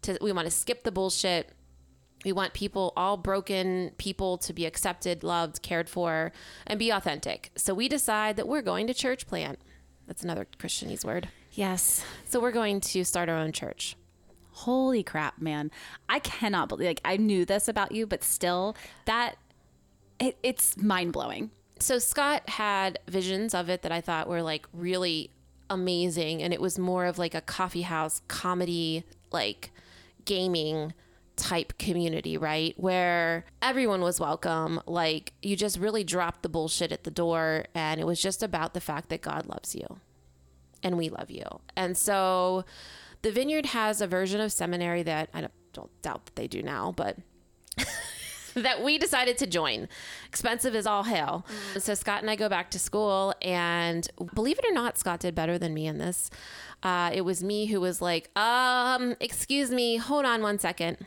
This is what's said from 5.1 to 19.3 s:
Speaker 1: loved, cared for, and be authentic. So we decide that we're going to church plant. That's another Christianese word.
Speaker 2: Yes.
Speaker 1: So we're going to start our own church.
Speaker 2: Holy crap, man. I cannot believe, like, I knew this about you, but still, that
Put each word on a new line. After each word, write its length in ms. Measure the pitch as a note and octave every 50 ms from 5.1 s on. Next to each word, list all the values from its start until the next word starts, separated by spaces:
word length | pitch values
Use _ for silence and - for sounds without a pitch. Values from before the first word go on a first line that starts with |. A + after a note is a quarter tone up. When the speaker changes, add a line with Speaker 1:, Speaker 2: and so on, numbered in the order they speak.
| F3 D#3+ E3
Speaker 1:
loved, 380 | E3+ F3 E3+ E3+ D#3 D#3 -
cared 260 | - - F3+ E3 E3+ E3
for, 440 | - F3+ F3 E3+ D#3+ D#3+ D#3+ E3+ - - - - - - -
and 120 | - G#3+ G#3
be 120 | A3 A3+
authentic. 600 | G#3+ G3 - F3 D3+ D3+ - - E2+ - - - _
So 160 | - - -
we 160 | F#3+ F#3 A#3+ C4+
decide 480 | C#4+ C#4+ - - G#3+ G#3+ G#3+ G#3+ G#3+
that 100 | G3+ - -
we're 140 | C4+ D4+
going 240 | A#3 F#3+ F3+ F#3 G#3 A#3
to 60 | B3+
church 320 | - - B3+ B3+ C4 -
plant. 320 | - - E3+ D#3 C#3+ C#3 - - - - - - - - - -
That's 160 | - E3+ -
another 240 | - F3 E3 - - - - -
Christianese 460 | - E3+ - - - - - G#3 -
word. 240 | G#3+ A2+ F3+ F3+ F#3 - - - -
Speaker 2:
Yes. 520 | - - G3+ F#3+ F#3 F3+ - - - - - - - - - -
Speaker 1:
So 120 | - B3
we're 100 | A#3 B3
going 280 | A3 A#3 A3+ G#3 G3+ G3
to 240 | F#3+ - - F#3 F3+
start 260 | - - F3+ F3 E3+
our 60 | E3 D#3+
own 140 | D#3+ D#3
church. 440 | D#3 - - - - - - - - - - _ _ _ _ - - - - -
Speaker 2:
Holy 500 | - - - A#3+ B3 C4 C4 C4 C4 A3+
crap, 380 | F3+ - - D#3 D3+ - - -
man. 300 | D#3+ D#3+ D3+ D3 D3 D3+ - - - - - - _ -
I 80 | A3 C#4+
cannot 500 | - - - - A#3 G#3+ G3+ F3 D#3 -
believe, 200 | - - - F3+
like, 120 | D#3+ - -
I 100 | - F#3
knew 300 | G3 A3 G#3+ G3+ F#3 F3
this 220 | - G3 G#3 - -
about 240 | A3 G#3+ G3 -
you, 140 | - A3 A3+
but 160 | G#3 - -
still, 540 | - - - - - F3 F3 F3+ F#3 G#3 G#3+ - - - - - -
that 300 | - A3 A#3 A#3+ A#3